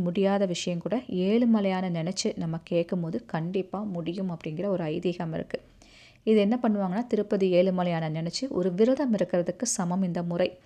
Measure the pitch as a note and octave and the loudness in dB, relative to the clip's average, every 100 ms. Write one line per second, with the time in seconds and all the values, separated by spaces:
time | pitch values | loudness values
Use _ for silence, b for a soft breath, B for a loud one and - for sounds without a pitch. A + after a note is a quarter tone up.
0 | F3 F3+ F#3+ G3 G3 F3 - F3 E3+ A3 | 0 2 2 2 0 -2 -4 -4 -2 -4
1 | - F#3 F#3 A3+ A#3+ A3 G3 F#3 F#3 E3+ | -2 -2 2 4 4 4 2 0 -2 -2
2 | D#3+ G3 A3 - E3+ E3 - F3 E3+ F3+ | -2 -2 -4 -2 -4 -4 -2 0 0 -2
3 | E3 G#3+ - E3 E3 F#3+ F#3 F#3+ G#3+ F3 | -2 -6 -4 -4 -2 -4 -4 -6 -6 -4
4 | D#3+ F3+ F#3+ E3+ D#3+ D#3 G3+ F#3 E3 E3 | -4 -4 -4 -6 -8 -4 -2 -2 -2 -2
5 | F3 E3+ E3+ E3 D#3+ - - B B B | -2 -2 -4 -4 -4 -6 -8 B B B
6 | B B - A3 G3+ B3 A#3+ G#3 F#3+ F#3+ | B B 2 4 4 2 2 2 0 -2
7 | B3 G#3 G#3 G#3 F#3+ F3 F#3 F#3 F3+ E3 | -2 -2 0 2 4 6 4 2 0 0
8 | D#3+ D#3 E3 - C4+ - F#3 F3+ A3+ C4+ | -2 -2 -4 -4 -4 0 0 4 4 4
9 | C#4+ G#3 F3+ F3+ F3 F3 A3+ - F3 F3+ | 2 2 2 0 -2 -4 -4 -2 -2 0
10 | F#3 F3 F3 E3+ F#3 - | 0 -2 -4 0 0 0